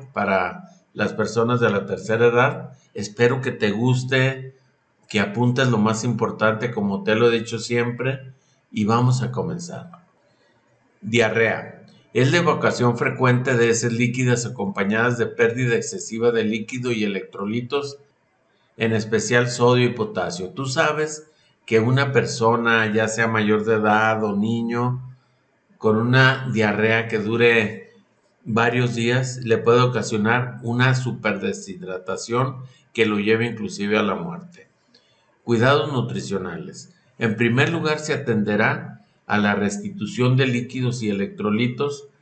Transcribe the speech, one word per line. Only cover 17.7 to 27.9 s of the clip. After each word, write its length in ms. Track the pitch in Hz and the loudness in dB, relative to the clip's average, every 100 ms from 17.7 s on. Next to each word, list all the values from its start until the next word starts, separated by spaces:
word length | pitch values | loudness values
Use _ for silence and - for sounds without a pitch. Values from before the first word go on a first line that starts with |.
| 143 143 - _ _ _ _ _ _ _ - | -4 -4 -10 _ _ _ _ _ _ _ -4
en 160 | 113 | 0
especial 560 | 110 101 110 104 123 123 | 0 0 -2 2 0 0
sodio 340 | - 123 123 | 2 4 4
y 80 | 120 | 2
potasio. 560 | - 107 - 90 170 92 | 0 -4 -4 -6 -6 -8
Tú 160 | - | -8
sabes 640 | 135 131 151 151 156 - - _ _ _ - | -4 0 0 0 -4 -8 -16 _ _ _ 0
que 120 | 113 | 2
una 340 | 117 127 131 | 4 2 2
persona, 800 | 127 - - 113 117 117 113 110 | 2 0 2 2 2 2 2 2
ya 180 | 104 110 | 2 0
sea 200 | 117 113 | 0 0
mayor 380 | 110 104 107 101 | 2 2 2 2
de 80 | |
edad 500 | 110 107 107 110 110 | 2 4 4 4 2
o 100 | 107 | 0
niño, 680 | 101 110 117 117 120 123 127 - - _ _ _ _ _ _ | 0 0 -2 -2 -2 -2 -2 -8 -18 _ _ _ _ _ _
con 220 | 110 107 | 0 2
una 500 | 117 131 131 131 131 | 4 4 4 2 -2
diarrea 520 | 107 107 104 110 113 113 | 0 0 2 2 2 0
que 120 | 110 | -2
dure 720 | 101 117 120 117 107 - - | -2 4 4 4 2 -4 -14